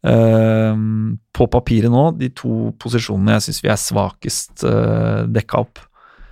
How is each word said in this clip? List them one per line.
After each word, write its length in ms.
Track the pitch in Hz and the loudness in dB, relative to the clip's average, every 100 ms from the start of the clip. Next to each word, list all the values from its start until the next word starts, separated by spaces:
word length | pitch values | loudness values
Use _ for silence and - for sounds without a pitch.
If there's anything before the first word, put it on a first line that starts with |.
Ehm, 1160 | - 117 113 113 113 110 110 110 110 110 110 110 _ | 4 4 4 4 4 2 2 0 -2 -2 -2 -6 _
på 140 | - 120 | -2 2
papiret 400 | 180 - 113 113 | 2 0 2 2
nå, 180 | 120 156 165 | 2 2 0
de 120 | 127 | -8
to 420 | - 127 113 113 110 | -6 -4 -4 -4 -6
posisjonene 560 | 120 120 113 101 101 107 | -4 -4 -2 0 2 2
jeg 80 | - | 0
synes 120 | - | -4
vi 60 | - | -2
er 100 | 104 | -2
svakest, 840 | - 107 98 - - - - - | -2 -2 -2 -6 -8 -8 -10 -4
eh, 600 | 117 110 110 110 110 107 113 | 0 2 2 0 0 -2 -2
dekka 320 | 110 - - | -2 -2 -4
opp. 200 | 113 - - _ _ _ - | -4 -10 -20 _ _ _ -20